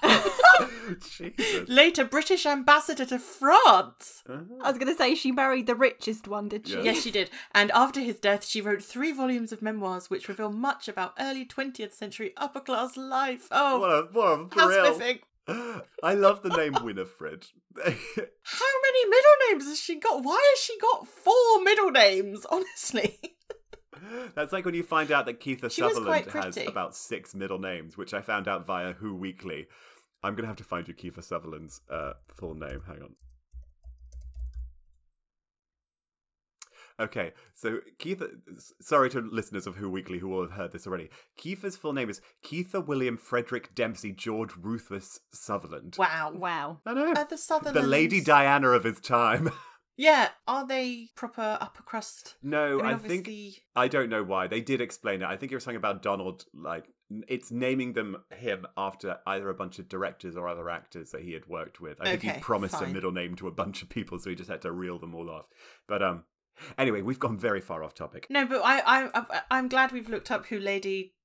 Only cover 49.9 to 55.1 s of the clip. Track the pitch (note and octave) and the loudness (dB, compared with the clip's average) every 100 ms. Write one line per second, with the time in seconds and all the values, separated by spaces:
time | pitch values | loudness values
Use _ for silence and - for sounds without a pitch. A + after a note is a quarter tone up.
49.9 | - D4+ C#4+ G#3+ - - C4+ C4 C4 B3+ | 4 6 6 4 -2 -6 -4 -2 -4 -4
50.9 | A#3+ A3+ - A3+ A3+ A3 G#3+ G#3 - - | -8 -14 -12 -12 -6 -6 -4 -8 -14 -10
51.9 | A3+ - - - - C#3 D3+ D3 C3+ C3 | -10 -8 -14 -18 -14 -4 0 0 0 0
52.9 | C3+ - F3+ F#3 G#3+ G3+ - _ B2 B2+ | -2 -4 -6 -6 -14 -16 -20 _ 0 2
53.9 | C#3 A#2+ A2 F#2 F#2+ F#2 A2 A#2 C3 A#2+ | 2 0 -2 -2 -2 -2 -4 -2 -2 -2
54.9 | - A2 | -4 -4